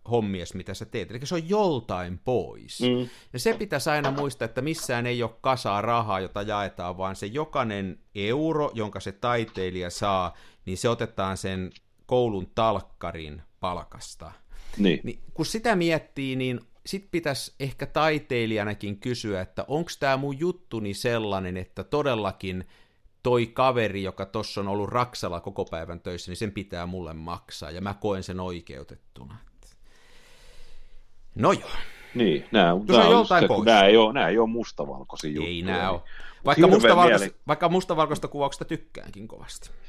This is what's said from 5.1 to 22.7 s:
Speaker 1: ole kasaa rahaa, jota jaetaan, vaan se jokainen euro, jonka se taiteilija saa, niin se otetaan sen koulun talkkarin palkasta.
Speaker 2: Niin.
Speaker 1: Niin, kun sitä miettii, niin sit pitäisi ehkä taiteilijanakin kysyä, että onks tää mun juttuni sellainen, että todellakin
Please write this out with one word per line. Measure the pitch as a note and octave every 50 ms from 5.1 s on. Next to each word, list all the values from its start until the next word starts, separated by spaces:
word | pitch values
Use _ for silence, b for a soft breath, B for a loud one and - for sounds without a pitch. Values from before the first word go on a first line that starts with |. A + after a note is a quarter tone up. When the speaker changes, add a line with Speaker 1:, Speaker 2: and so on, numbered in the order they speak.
| A#2+ A#2+ A2+
Speaker 1:
ole | A2 - -
kasaa | - C3+ B2+ A#2+ - G#2+ G2 G2+
rahaa, | G#2 A#2 A#2 A#2 A2 A2 F#2+ F#2+
jota | F#2+ E2 - G2+
jaetaan, | G#2 G#2 G#2 G#2 G2+ F#2 - - F2 F2+ F2+
vaan | F#2 F#2+ F#2+ F#2+
se | - G2+
jokainen | G2+ A#2 D3 D#3+ D#3 - C#3+ A#2+ A2 G2+ G2 G2 F#2 E2 - _ _ -
euro, | G#2 G2+ A2 B2 D3 D#3+ D#3+ D#3 D3+ D3 - -
jonka | A2+ G#2+ G#2 G2 F#2+
se | - G2+
taiteilija | F#2+ - - A#2+ A#2+ A#2 A2+ - - F#2+ F#2 F#2 F#2 F2+ F2 F2
saa, | - - G#2+ G2+ F#2+ F#2+ F2+ E2 b b b b b b b
niin | - F#2
se | - - A#2
otetaan | A#2 - A#2 - - - F#2+ F#2+ F#2+
sen | - - F#2+ F#2+ F#2 F#2 E2+ - - _ _ _ _ _
koulun | - B2+ B2 A#2+ A2+ G#2 F#2 F2+ - -
talkkarin | A#2 A2+ A2+ G2+ F#2 - - - - - E2+ - E2 D#2 D2+ D2 D#2+ - - _ -
palkasta. | G2 F2+ F2+ E2 - - - - - - - - E2 D#2 - - - b b b b b b
Speaker 2:
Niin. | G#3+ G3+ F#3 D#3 - -
Speaker 1:
Niin, | B2 - - - - -
kun | D#3+ D#3
sitä | - - A3+ A3 A#3+ G#3
miettii, | F3+ E3+ E3 D#3+ D3 - - - C#3+ C3+ C3 C3
niin | C3 B2+ B2+ A#2+ - - _ - - -
sit | - G3 G3 - -
pitäisi | - E3 E3 D3+ C3 - - - - -
ehkä | C#3 C3+ - - C#3+
taiteilijanakin | - - D3+ D#3 D#3+ D#3 D3 - - B2+ A#2+ A2+ A2 A2 G#2 G2+ G#2 G#2 - G#2 G2+ G2+ G2+
kysyä, | - B2 A#2+ A#2+ - G#2+ G2 F2+
että | F#2 - - F#2+ -
onks | - C#3 D#3+ E3+ - -
tää | - C#3+ C3+ C3+
mun | C3 C#3 C#3+ C#3 C3+
juttuni | E3 F3+ F3+ - - - A#2 A2 G#2 G2+ G2
sellainen, | - - A#2+ A#2 A2+ A2 G2+ G2 F#2+ F#2+ F#2 F#2
että | F#2 F#2 - - G2+ F#2
todellakin | - D3 D3 C#3+ C#3 A#2+ A2 G2+ F#2+ - - G2 F#2 F#2 F#2 - -